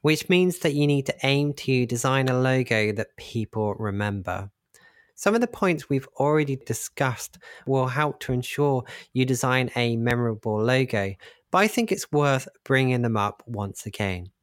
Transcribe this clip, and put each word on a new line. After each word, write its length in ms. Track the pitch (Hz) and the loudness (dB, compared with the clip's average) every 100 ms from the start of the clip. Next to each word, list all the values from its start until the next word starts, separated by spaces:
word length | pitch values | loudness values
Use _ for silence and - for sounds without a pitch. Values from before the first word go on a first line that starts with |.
which 260 | 151 156 - | 2 0 2
means 320 | 180 180 175 | 4 4 2
that 140 | 165 | 0
you 140 | 143 147 | 2 2
need 180 | 143 139 | 2 0
to 100 | - | -2
aim 320 | 135 139 147 139 | 2 2 2 -2
to 300 | - 127 120 | 0 0 0
design 420 | 120 131 135 131 | 0 2 2 2
a 120 | 127 | 2
logo 520 | 131 131 123 113 107 | 2 2 2 2 2
that 220 | 104 - - | -2 -6 -10
people 580 | - 117 107 110 107 101 | -8 -6 -4 -2 -2 -2
remember. 760 | 107 101 104 101 95 92 101 _ _ - - _ _ | -4 -2 -2 -2 -6 -6 -8 _ _ -20 -20 _ _
Some 220 | - 202 226 | -4 0 2
of 60 | |
the 60 | 233 | 0
points 400 | - 196 156 - | 0 0 0 -2
we've 200 | 135 - - | -4 -4 -2
already 400 | 143 151 143 135 | 2 2 0 -4
discussed 840 | - 143 - - 135 120 - - - - - | -6 -8 -8 -2 -2 -2 -12 -16 -20 -12 -2
will 180 | 135 127 | 0 0
help 340 | 127 151 - | 0 -2 -2
to 120 | - | -4
ensure 500 | 127 123 - 143 131 120 - - | -4 -4 0 0 0 -4 -16 -6
you 140 | 127 127 | -2 0
design 440 | 123 131 127 127 120 | 0 2 2 0 0
a 200 | 120 117 | 0 2
memorable 640 | 113 120 120 107 113 107 | 0 0 0 -2 -2 0
logo, 540 | 113 131 131 107 98 95 - - _ | 2 2 2 -2 -4 -6 -18 -20 _
but 80 | 180 | 2
I 80 | 214 | 2
think 240 | 240 226 | 0 -2
it's 200 | 190 - | -2 0
worth 360 | 147 143 135 - _ | 2 2 2 -2 _
bringing 400 | - 135 131 127 | 0 2 2 2
them 140 | 120 110 | 0 0
up 260 | 104 - - | -2 -4 -10
once 400 | 110 101 - 104 | -6 -6 -8 -12
again. 460 | - 101 90 90 _ | -6 -4 -4 -10 _